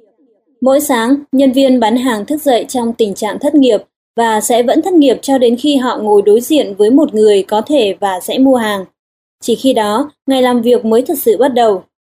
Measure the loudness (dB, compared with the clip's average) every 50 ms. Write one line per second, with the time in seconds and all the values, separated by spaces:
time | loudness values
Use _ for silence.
0 | _ _ _ _ _ _ _ _ _ _ _ _ 0 0 0 0 0 0 -2 -2
1 | 0 0 0 -2 -2 -2 0 2 2 2 2 2 2 2 2 2 2 0 0 0
2 | -2 -2 -4 -4 -4 -6 -6 -4 0 0 0 0 -2 -4 -6 -6 -4 -4 -2 -2
3 | -4 -4 -4 -6 -6 -6 -6 -4 -4 0 2 2 4 4 2 0 -2 _ _ _
4 | _ _ _ -2 -2 0 0 -2 0 0 0 0 2 2 0 0 0 2 2 4
5 | 4 4 2 0 -2 -2 0 0 2 0 0 0 0 -2 0 0 -2 -2 -4 -4
6 | 0 2 2 2 4 4 2 2 2 0 0 0 0 -2 -2 0 2 2 4 2
7 | 2 2 0 2 2 2 2 2 0 -2 -4 -4 -2 0 0 0 0 -2 -2 -4
8 | -4 -4 -4 -6 -6 -6 -2 0 2 2 2 2 0 -2 -4 -6 -8 -12 _ _
9 | _ _ _ _ _ _ _ _ -6 -4 -4 -2 0 0 0 0 0 0 -2 -2
10 | -4 -6 -10 _ _ -4 -2 0 0 0 0 0 0 0 0 0 0 0 0 0
11 | 0 -2 -4 -2 0 0 0 2 0 0 0 0 0 0 0 -2 -6 _ _ _
12 | _ _